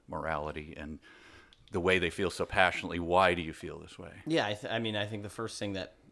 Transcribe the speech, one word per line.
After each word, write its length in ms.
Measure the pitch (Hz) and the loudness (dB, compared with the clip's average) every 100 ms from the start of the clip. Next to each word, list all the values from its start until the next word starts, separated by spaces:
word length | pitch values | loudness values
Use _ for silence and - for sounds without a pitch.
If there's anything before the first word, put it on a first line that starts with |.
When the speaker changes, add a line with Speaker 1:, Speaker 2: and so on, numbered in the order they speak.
| - | -10
Speaker 1:
morality 680 | 80 78 76 76 76 76 76 | -6 -2 -2 -4 -6 -10 -12
and 220 | 76 76 - - - - - - - | -10 -12 -14 -20 -20 -20 -20 -20 -6
the 80 | 95 | 0
way 180 | 87 92 | 4 6
they 100 | 87 | 4
feel 200 | - 90 | 0 -2
so 160 | - 87 | 0 0
passionately? 540 | 101 90 - 85 85 | 6 4 4 -4 -4
Why 340 | 85 90 92 | 4 6 6
do 80 | 90 | 4
you 100 | 78 | -2
feel 240 | - 82 78 | -8 -10 -12
this 200 | 80 - | -14 -16
way? 120 | 85 92 - | -16 -12 -2
Speaker 2:
Yeah, 200 | 160 104 | 0 0
I, 60 | |
th-, 180 | 104 - | -2 -4
I 80 | 113 | -2
mean, 160 | 113 104 | -2 -2
I 100 | 104 | -4
think 180 | 107 | -6
the 60 | 101 | -8
first 300 | - 113 - | -8 -8 -6
thing 140 | 104 | -4
that 220 | 95 - - - | -4 -6 -12 -14